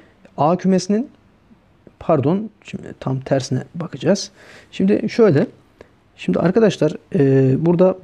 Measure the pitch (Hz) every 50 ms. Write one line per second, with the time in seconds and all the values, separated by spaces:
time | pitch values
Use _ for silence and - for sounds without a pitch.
0 | - _ _ _ _ - - - 139 156 180 175 - 185 190 185 185 - 202 214
1 | 277 - - _ _ _ _ _ _ _ - _ _ _ _ _ _ - _ -
2 | - - 170 143 117 143 180 196 220 214 _ _ _ - - - - - - -
3 | - 135 135 135 131 - 143 135 127 - - 127 - - - 170 160 165 - 127
4 | - 151 196 196 - - _ - - - - - - _ - - 190 190 208 -
5 | - 214 - - 226 202 143 139 202 - - _ _ _ _ _ - _ _ _
6 | _ _ _ - - - 180 - - 170 185 226 226 196 - - - 156 - -
7 | _ - - 185 139 135 135 135 135 131 131 156 156 170 180 170 185 185 185 185